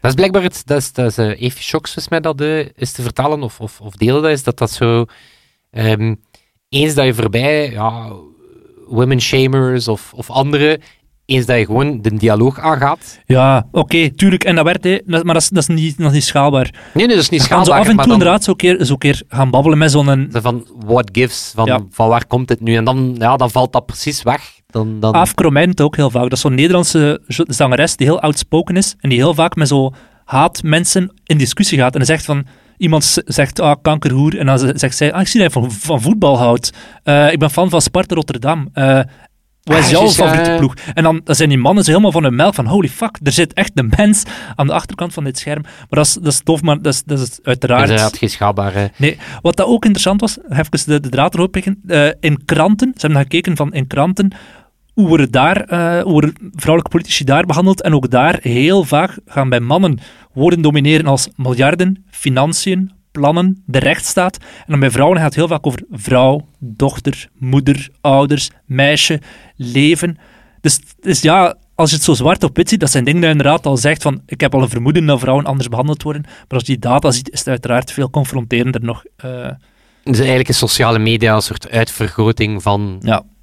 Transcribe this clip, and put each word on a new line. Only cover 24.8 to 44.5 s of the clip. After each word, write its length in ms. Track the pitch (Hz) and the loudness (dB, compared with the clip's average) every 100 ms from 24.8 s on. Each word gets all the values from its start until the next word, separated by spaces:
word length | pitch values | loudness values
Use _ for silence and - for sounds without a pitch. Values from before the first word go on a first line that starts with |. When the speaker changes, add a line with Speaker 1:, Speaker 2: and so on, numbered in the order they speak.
| 110 110 | -6 -2
Speaker 1:
dan 140 | 110 | 0
Speaker 2:
Aaf 200 | 135 180 | 2 0
Kromein 440 | - 170 143 180 185 | 2 0 2 0 2
ook 160 | 147 - | 0 2
heel 140 | 139 | 0
vaak. 120 | 120 | 0
Dat 100 | 123 | -2
is 80 | 127 | -2
zo'n 140 | 151 | -2
Nederlandse 680 | 131 160 180 175 165 147 147 _ | 0 2 2 2 2 2 0 _
zo-, 160 | 139 170 | -4 -4
zangeres 500 | 113 131 127 160 - | 0 0 2 0 0
die 100 | 135 | 0
heel 140 | 175 | 2
outspoken 560 | 156 147 - 156 170 180 | 0 -2 -2 -2 0 0
is 200 | 190 - | -2 -2
en 80 | 139 | -2
die 100 | 120 | 2
heel 160 | 139 | 2
vaak 200 | 156 165 - | 2 0 0
met 120 | 147 | 0
zo 240 | 139 135 135 _ _ | 2 0 -4 _ _
haatmensen 880 | _ 135 160 - 160 156 175 190 185 _ | _ 0 0 0 -2 0 0 -2 -2 _
in 140 | _ 156 | _ 0
discussie 400 | 127 - 202 143 | 0 0 0 2
gaat. 140 | 127 | 0
En 40 | 135 | 0
hij 80 | 123 | 0
zegt 180 | 160 | 0
van, 220 | - 143 139 _ _ _ | -2 -6 -6 _ _ _
iemand 260 | 180 156 | 0 2
z-, 140 | - - | 2 -2
zegt, 360 | - - 139 - | -4 -2 -2 0
"Ah, 160 | 156 143 | 0 2
kankerhoer." 560 | - 151 - 131 151 196 | 0 0 0 2 0 0
En 80 | 139 | 0
dan 120 | 131 | 2
z-, 120 | 131 | 0
zegt 220 | 113 135 - | 0 -4 0
zij, 160 | 147 | -2
"Ah, 80 | 175 | 0
ik 60 | 190 | 0
zie 140 | 233 | 2
dat 120 | 180 | 2
je 60 | 139 | 2
van, 100 | 123 | -2
van 280 | 104 151 151 | -6 -4 -2
voetbal 380 | 123 214 165 135 | 0 2 2 4
houdt. 340 | 123 123 - - - - | 2 2 -2 -12 -20 -10
Eh, 300 | - 143 147 | 0 4 4
ik 60 | 165 | 2
ben 120 | 156 | 0
fan 200 | 143 180 | 0 0
van 100 | 165 | 0
Sparta 320 | - 180 185 | 0 -2 -2
Rotterdam. 540 | 170 151 120 135 160 135 | -4 -4 -4 -4 -4 -6
Eh, 280 | - 135 135 131 - _ _ _ _ | -2 2 2 0 -8 _ _ _ _
wat 160 | - 156 | -2 2
is 60 | |
Speaker 1:
Ah, 60 | 156 | 4
Speaker 2:
jouw 100 | 160 | 4
Speaker 1:
juist, 160 | 214 - | 2 2
ja, 60 | |
Speaker 2:
favoriete 260 | 170 160 170 | 2 2 0
Speaker 1:
ja. 60 | 165 | 0
Speaker 2:
ploeg?" 160 | 139 - - | 0 -2 -10
En 80 | 156 | -2
dan, 180 | 160 160 | 0 0
dan 100 | - | -2
zijn 140 | 147 156 | 0 2
die 100 | 139 | 2
mannen 260 | 120 208 | 2 2
zo 60 | 180 | 2
helemaal 220 | 160 208 | 4 4
van 100 | 170 | 2
hun 120 | 147 | 0
melk 200 | 123 175 | 2 0
van, 120 | 202 113 | 0 -2
"Holy 220 | 196 165 | 0 -2
fuck, 300 | - 226 - | -4 -8 -4
er 100 | 143 | -4
zit 200 | 151 165 | 0 -2
echt 180 | - 196 | -2 -4
een 180 | - 117 - | -2 0 2
mens 260 | 208 214 - - - | 2 2 -2 -12 -16